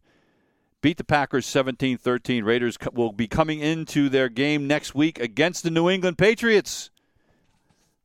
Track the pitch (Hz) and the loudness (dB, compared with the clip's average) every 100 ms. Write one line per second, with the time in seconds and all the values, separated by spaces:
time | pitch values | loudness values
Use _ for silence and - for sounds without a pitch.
0 | _ _ _ _ _ _ _ _ 147 175 | _ _ _ _ _ _ _ _ -2 -2
1 | - 147 139 139 - 147 131 123 131 123 | 0 0 0 -2 -2 0 0 -2 -2 -2
2 | 127 123 - 123 104 120 120 - 131 120 | 0 -2 -2 -2 0 0 0 -4 -6 -2
3 | 117 101 113 - 156 156 151 160 160 147 | -2 -2 -2 0 0 -2 -4 -4 -4 0
4 | 139 131 127 113 143 151 139 147 - 135 | 2 2 0 0 -2 0 0 -2 -2 0
5 | 156 156 120 104 165 175 165 165 170 190 | 0 0 -4 0 0 0 -2 2 2 2
6 | 180 170 190 226 233 208 - - - _ | 0 2 2 4 4 2 2 -8 -14 _
7 | _ _ _ _ _ _ _ _ _ _ | _ _ _ _ _ _ _ _ _ _